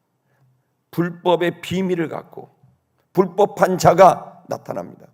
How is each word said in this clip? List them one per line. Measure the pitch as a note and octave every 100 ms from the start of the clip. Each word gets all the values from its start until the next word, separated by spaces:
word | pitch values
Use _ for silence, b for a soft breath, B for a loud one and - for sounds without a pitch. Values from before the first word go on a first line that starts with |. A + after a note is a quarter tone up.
| _ _ _ _ _ _ _ _ _
불법의 | - F3 E3+ F#3 E3+ F3 E3+
비밀을 | - F3+ F#3+ F3 D#3
갖고 | - - - B2+ _ _ _ _ _ _
불법한 | - F#3+ - G#3+ G#3 F#3+ F3+
자가 | F3+ E3+ F#3 C3+ - - -
나타납니다. | A#2+ - A#2 E2+ - -